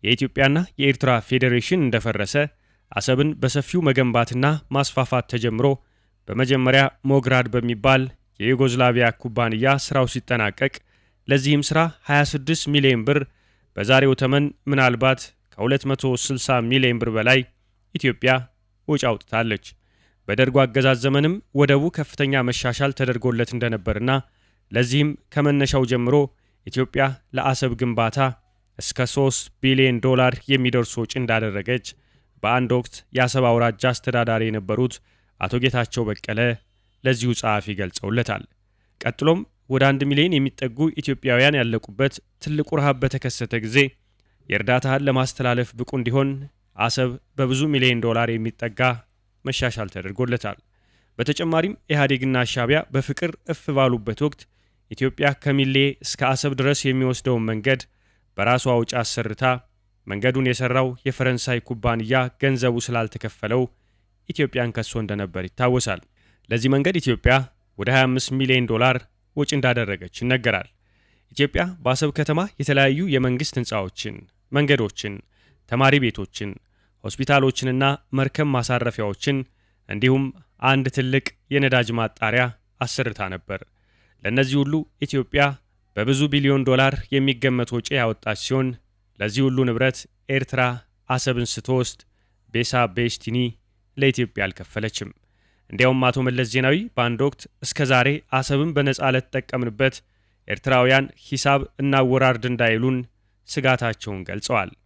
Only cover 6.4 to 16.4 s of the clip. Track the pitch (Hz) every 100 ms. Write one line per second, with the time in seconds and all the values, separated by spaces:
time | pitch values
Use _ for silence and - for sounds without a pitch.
6.4 | 127 131 127 135 135 _ 135 139 131 127
7.4 | 120 120 120 117 131 131 131 - _ _
8.4 | 107 131 131 123 123 120 120 - 123 110
9.4 | 117 110 131 139 - 139 127 127 - 120
10.4 | 107 - 135 - _ _ _ _ - 139
11.4 | 135 147 143 160 165 - - 147 147 147
12.4 | 135 165 - 147 135 120 110 143 139 _
13.4 | _ _ _ - 104 131 135 131 131 139
14.4 | 147 - - 139 131 117 131 131 - _
15.4 | _ - 110 139 135 135 135 123 - 131